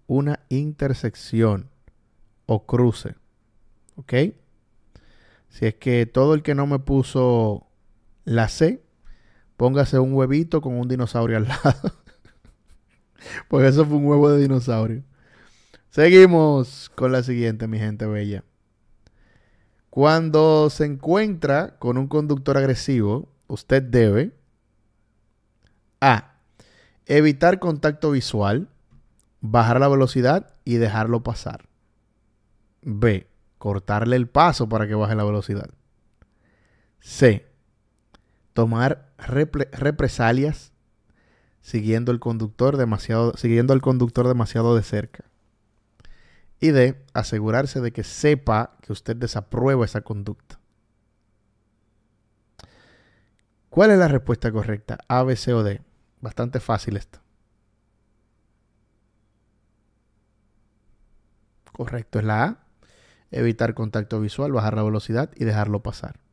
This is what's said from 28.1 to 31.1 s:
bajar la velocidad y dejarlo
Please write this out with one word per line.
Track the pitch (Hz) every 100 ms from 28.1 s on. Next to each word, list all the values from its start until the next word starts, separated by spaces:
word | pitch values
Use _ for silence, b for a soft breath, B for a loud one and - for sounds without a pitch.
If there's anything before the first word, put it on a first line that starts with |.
| 139 - 110 101 117 196 _ _ _ _ _ _ _
bajar | 110 117 110 120
la | 139
velocidad | 139 131 131 123 175 - _ -
y | 120
dejarlo | 113 110 110